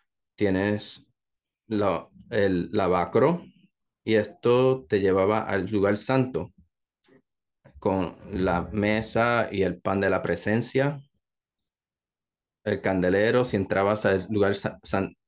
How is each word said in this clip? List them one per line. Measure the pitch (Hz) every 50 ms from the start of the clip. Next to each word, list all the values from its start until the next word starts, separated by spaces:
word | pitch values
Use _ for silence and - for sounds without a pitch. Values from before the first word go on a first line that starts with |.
| _ _ _ _ _ _ _ -
tienes | 104 98 92 95 98 104 104 104 - - - - - _ _ _ _ _ _ _ _ _ _ _ _ -
lo, | 110 104 104 98 87 78 - - _ - - -
el | 120 107 101 98 95 87 85 -
lavacro, | - 107 95 90 90 90 85 - - 117 123 147 175 175 - - - _ _ _ _ _ _ _ _ _ -
y | - 110
esto | 110 107 107 - _ - 120 120 123 131 131 131 131 131 -
te | 117 101
llevaba | 95 95 92 95 95 98 107 110
al | - - 98 98 92
lugar | 95 107 101 95 98 104 107
santo, | - - 131 135 127 - - 80 85 - - _ - _ _ _ _ _ _ _ _ _ - - _ _ _ _ _ _ _ _ _ - - -
con | - 104 95 95 90 82 - - - -
la | 98 95 92 92 87 87 85 82
mesa | - 107 98 104 107 110 113 113 - 117 113 120 120 117 - -
y | - 98 95
el | 90 87 -
pan | - 95 95 98
de | 98 95
la | 92 92
presencia, | - - 87 87 - 104 107 117 120 - - 131 135 143 151 139 - _ _ _ _ _ _ _ _ _ _ _ _ _ _ _ _ _ _ _ _ _ _ _ _ _ _ _ _ _ _ _ -
el | 107 101 98
candelero, | - 101 95 92 90 90 95 98 104 113 120 123 123
si | 123 - 101
entrabas | 95 - - 95 98 101 107 107 -
al | 107 98 95 90 -
lugar | 110 104 98 98 101
sa-, | 202 - - - -
san-, | - - - 98 95 - - _ _